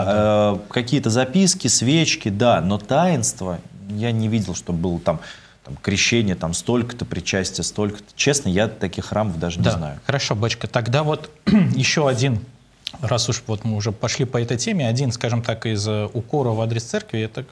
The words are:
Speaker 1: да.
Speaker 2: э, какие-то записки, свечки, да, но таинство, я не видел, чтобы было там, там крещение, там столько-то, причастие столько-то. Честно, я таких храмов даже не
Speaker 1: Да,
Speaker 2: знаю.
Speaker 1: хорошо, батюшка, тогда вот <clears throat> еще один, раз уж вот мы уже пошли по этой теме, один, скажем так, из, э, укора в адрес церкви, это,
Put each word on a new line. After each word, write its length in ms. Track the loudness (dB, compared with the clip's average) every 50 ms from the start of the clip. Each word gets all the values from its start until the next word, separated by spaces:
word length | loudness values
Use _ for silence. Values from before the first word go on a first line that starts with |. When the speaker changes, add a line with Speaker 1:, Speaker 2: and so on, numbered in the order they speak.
| 2
Speaker 1:
да. 480 | 2 2 4 4 4 4 4 4 4 2
Speaker 2:
э, 40 | 0 -4 -4
какие-то 400 | -2 -2 0 0 0 0 2 2
записки, 600 | 2 2 2 2 4 4 4 4 2 0 0 0
свечки, 580 | 0 2 2 4 4 4 4 2 0 -2 -2 -2
да, 320 | 0 2 4 4 4 4
но 180 | 4 2 0 -2
таинство, 840 | 0 0 2 2 4 4 2 2 0 -2 -4 -4 -4 -6 -6 -6 -8 -12 -18 -16 -12 -8
я 220 | -6 -4 -2 -2
не 160 | 0 0 0 2
видел, 260 | 2 0 0 -2 -6
чтобы 260 | -8 -6 -4 -4 -2
было 200 | -2 -2 -2 -2
там, 220 | 0 -2 -2 -2 -4 -12 -18 -20 -20 -20 -20 _ -16
там 140 | -16 -14 -8
крещение, 540 | -4 0 0 2 2 4 4 4 2 2 0
там 180 | 0 -2 -4 -4
столько-то, 520 | -2 -2 0 2 2 0 -2 -4 -8 -8
причастие 580 | -6 -6 -6 -4 -2 -2 -2 -2 -2 -4 -6 -6
столько-то. 400 | -6 -4 -4 -4 -4 -4 -6 -12 -12 -6 0
Честно, 320 | 2 2 2 2 0 0
я 180 | 2 2 2 0
таких 380 | 0 -4 -6 -6 -4 -6 -6
храмов 340 | -4 -2 -2 -2 -2 -2 -4
даже 200 | -4 -4 -2 0
не 40 | 0
Speaker 1:
Да, 80 | 2
Speaker 2:
знаю. 280 | 0 0 -2 -6 -8 -8 -4
Speaker 1:
хорошо, 300 | -4 -2 -2 0 -2 -2
батюшка, 320 | 0 0 -2 -2 -4 -4 -2
тогда 360 | -2 0 0 2 2 2 2
вот 260 | 0 -2 -2 -4 -10 -20 -6
<clears throat> 80 | 0 4 6 6 6 4 2
еще 340 | 2 0 2 2 2 2 2
один, 320 | 2 2 2 2 2 0 -2 -6 -14 -20 _ _ _ _ -14 -14 -10 -6
раз 280 | -4 -2 0 0 0 -2
уж 140 | -2 -4 -4 -6
вот 160 | -6 -4 -2
мы 140 | -2 -2 -2
уже 160 | -2 -4 -4
пошли 320 | -2 -4 -4 -2 -2 -2
по 140 | -2 0 -2
этой 160 | -2 -2 -2 -2
теме, 280 | -2 -2 -2 0 0 0
один, 240 | 0 0 0 -2 -2
скажем 280 | -2 -2 -2 -2 -2
так, 240 | -2 -2 -4 -2 -2
из, 220 | -2 -2 -2 0 0
э, 220 | 0 -2 -2 -4 -4
укора 360 | -6 -6 -2 -2 0 0 0
в 100 | 0 0
адрес 240 | 0 -2 -2 -4 -4
церкви, 380 | -4 -4 -6 -6 -4 -4 -4
это, 240 | -4 -4 -6 -10 -12 -10